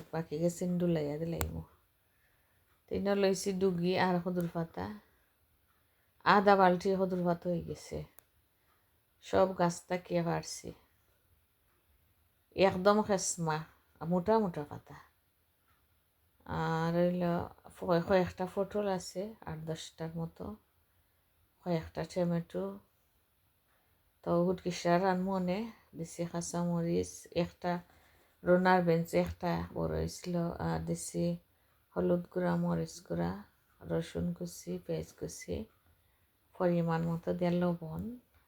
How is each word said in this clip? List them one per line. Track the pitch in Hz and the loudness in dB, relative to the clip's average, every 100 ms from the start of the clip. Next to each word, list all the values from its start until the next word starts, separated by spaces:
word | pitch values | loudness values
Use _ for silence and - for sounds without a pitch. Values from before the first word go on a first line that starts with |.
| 160 | -6
বাকি | 160 165 151 | -6 -6 0
গেছিন | 170 170 180 175 | 0 0 -2 0
ডুলাইয়া | 175 160 147 151 | 2 2 0 -4
দিলাইমু। | 165 160 160 160 160 _ _ _ _ _ _ _ _ _ _ _ - | -4 -2 -2 -4 -12 _ _ _ _ _ _ _ _ _ _ _ -8
তিন | 190 196 202 | -4 0 2
লইছি | 196 190 202 | 2 2 -2
ডুগি | 185 190 170 175 185 | 2 2 2 2 2
আর | 185 175 | 4 2
কদুর | 180 180 170 | 0 -2 -2
পাতা, | 170 165 170 202 208 _ _ _ _ _ _ _ _ _ _ _ _ | -2 -6 -6 -10 -10 _ _ _ _ _ _ _ _ _ _ _ _
আধা | - 202 202 196 | 4 6 8 8
বালতি | 180 180 196 190 | 8 6 2 2
কদুর | 190 180 175 | 0 0 0
পাতা | 170 180 | 0 -2
হয়ে | 170 | -4
গেছে। | 160 147 - 147 151 - _ _ _ _ _ _ _ _ _ _ | -4 -10 -10 -12 -12 -18 _ _ _ _ _ _ _ _ _ _
সব | - 190 190 185 | -2 2 2 4
গাছ | 175 170 - | 0 0 -6
তাকিয়ে | 180 - 175 | -6 -2 -2
পারছি, | 165 160 - - - - _ _ _ _ _ _ _ _ _ _ _ _ _ _ _ _ _ - | 0 -2 -6 -12 -14 -16 _ _ _ _ _ _ _ _ _ _ _ _ _ _ _ _ _ 2
একদম | 190 190 196 208 | 4 6 4 4
খেসমা, | 214 190 - - 160 156 160 _ _ - | 2 0 -2 -2 -2 -2 -4 _ _ -10
মোটা | 160 180 185 220 | -2 0 4 4
মোটা | 196 160 | 2 -4
পাতা। | 147 113 - 147 - _ _ _ _ _ _ _ _ _ _ _ _ _ - | -10 -12 -16 -20 -20 _ _ _ _ _ _ _ _ _ _ _ _ _ -8
আর | 165 160 160 165 | -4 -2 0 0
হইল | 170 180 180 175 175 - - - - | 2 2 2 0 0 -4 -12 -20 -8
কয়-, | 190 170 170 | 0 0 4
কয়েকটা | 185 175 - 180 202 | 2 2 -4 -6 -4
পটল | 190 208 202 | -4 -2 -2
আছে, | 185 - 180 214 226 - | -4 -6 -8 -10 -10 -12
আট | 156 | -10
দশটার | 160 160 - - 160 165 | -8 -8 -10 -12 -10 -8
মতো, | 165 - 190 214 _ _ _ _ _ _ _ _ _ _ | -10 -10 -14 -14 _ _ _ _ _ _ _ _ _ _
কয়েকটা | 180 165 165 - 165 | -4 -4 -4 -8 -6
টমেটো। | 185 175 170 170 180 196 196 _ _ _ _ _ _ _ _ _ _ _ _ _ _ | -2 0 0 -2 -6 -6 -8 _ _ _ _ _ _ _ _ _ _ _ _ _ _
তো | 170 170 | 0 2
হুটকিসা | 175 185 175 170 175 175 | 2 0 -4 -2 2 4
রানমনে | 190 185 185 190 180 190 226 - _ - | 4 2 0 -2 0 -2 -4 -12 _ -12
দিছি | 165 - 170 | -10 -6 -6
কাঁচামরিচ, | 170 170 170 175 170 170 175 180 - - 170 | -4 -4 -2 0 0 0 0 -2 -8 -6 -4
একটা | 175 - 180 175 - - _ _ _ _ | -4 -4 -4 -4 -6 -20 _ _ _ _
রোনার | 170 180 185 185 | 4 6 8 6
বেঞ্চ | 170 165 170 | 6 2 2
একটা | 175 175 - 175 170 175 | 0 0 -2 -4 -2 -4
বড় | 175 160 160 | -4 -2 -2
হইছিল, | 165 - 180 175 170 - 165 | -4 -6 -4 -2 -2 -2 -4
আর | 160 165 | -2 -4
দিছি | 170 - 175 170 175 _ _ _ _ _ 180 | -6 -4 -2 -2 -2 _ _ _ _ _ -2
হলুদ | 180 175 175 | 2 0 0
গুঁড়া, | 180 175 175 | -2 0 0
মরিচ | 175 170 165 - | 0 0 -2 -8
গুঁড়া, | - 170 175 196 - _ _ _ | -6 -2 -2 -4 -12 _ _ _
রসুন | 165 165 165 170 175 | -4 -4 -2 -4 -4
কুচি, | 175 175 - 175 180 175 | -4 -8 -10 -10 -8 -4
পেঁয়াজ | 160 160 - | -6 -6 -10
কুচি, | 160 - - 175 220 _ _ _ _ _ _ _ _ - | -12 -10 -8 -8 -10 _ _ _ _ _ _ _ _ -2
পরিমাণ | 180 170 165 165 170 | 2 2 2 0 0
মতো | 165 - | -2 -2
দিয়া | 175 175 | 0 2
লবণ। | 175 180 170 160 160 214 247 _ _ | 2 2 0 -4 -8 -8 -10 _ _